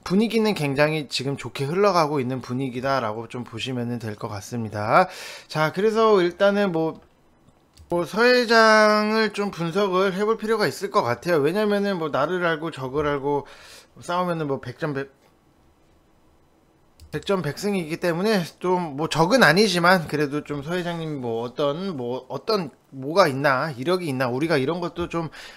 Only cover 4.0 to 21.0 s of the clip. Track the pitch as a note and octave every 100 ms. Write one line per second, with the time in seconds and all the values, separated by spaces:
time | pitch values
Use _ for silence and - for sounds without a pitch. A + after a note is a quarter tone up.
4 | A2+ G#2 A2+ G2+ - A#2+ A2 G#2 G#2 D3+
5 | F#3+ - - - - D#3 D#3 E3 G#3+ G#3+
6 | A3 G3+ F3 E3+ G3+ G3+ G3+ D#3+ D#3+ -
7 | _ _ _ _ _ _ _ - - F3
8 | E3+ G3 A#3+ B3 A3+ A3+ A3 G#3+ G#3+ G#3+
9 | G#3+ A3 G#3+ G#3 G3+ D#3 E3 F3+ G3+ F#3
10 | G3 F#3 G#3 A3 G#3+ A3 F3 - G3 G3+
11 | A#2+ A#2+ E3+ E3 C#3+ G3 G#3+ G3+ G3+ F#3
12 | D#3+ C3 D3+ F3+ F3 D#3+ E3 C#3 C3 C#3
13 | D3 C#3+ C#3 C#3+ - - - - - -
14 | B2 F3 F3+ E3 D3 C3+ C3 A#2+ D#3+ C3+
15 | C3+ _ _ _ _ _ _ _ _ _
16 | _ _ _ _ _ _ _ _ _ _
17 | - - - F#3+ F3+ - G3+ G3 D#3 E3
18 | F3+ E3 G#3 G#3 D#3+ - F3+ F3+ E3+ C3+
19 | D#3+ D3 E3 A#3+ D#3+ E3 G#3+ F3 E3+ F#3
20 | D3+ D3 D3 D3 - D3 C#3+ F3+ E3+ E3+